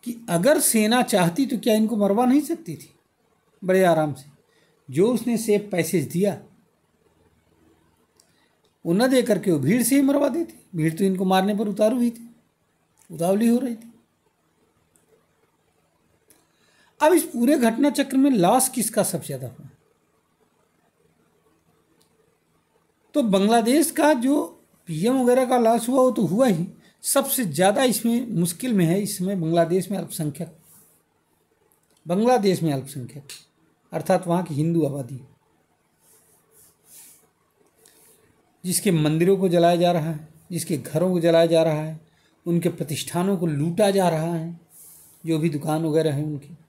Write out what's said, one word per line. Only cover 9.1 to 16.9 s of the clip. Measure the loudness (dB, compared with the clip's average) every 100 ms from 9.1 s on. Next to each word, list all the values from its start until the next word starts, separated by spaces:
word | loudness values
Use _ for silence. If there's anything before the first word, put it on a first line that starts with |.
| 2
करके | 2 0 0
वो | 0
भीड़ | 2 0
से | 2
ही | 2
मरवा | 4 2 0
देती। | -2 -8 -10 _
भीड़ | -2 -2
तो | 0
इनको | -2 0
मारने | 0 2 2 -2
पर | -4
उतारू | 0 0 2
ही | -2
थी, | -4 -18 _ _ _ _ _ _ _ _
उतावली | -6 -2 2 2
हो | 2
रही | 0
थी। | -8 -16 -20 _ _ _ _ _ _ _ _ _ _ _ _ _ _ _ _ _ _ _ _ _ _ _ _ _ _ _ _ _